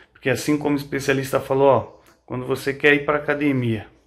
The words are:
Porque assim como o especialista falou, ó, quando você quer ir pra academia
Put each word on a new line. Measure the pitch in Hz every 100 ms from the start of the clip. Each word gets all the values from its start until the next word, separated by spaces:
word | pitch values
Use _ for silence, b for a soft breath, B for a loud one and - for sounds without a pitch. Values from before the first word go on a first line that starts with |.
| b
Porque | _ 135
assim | 120 - 147
como | 147 143
o |
especialista | 143 135 135 135 135 139
falou, | - 135 139
ó, | 120 - - b b -
quando | 123 127
você | 131 139
quer | 135 147
ir | 143 143
pra | 147
academia | 147 143 147 131 120 107 - _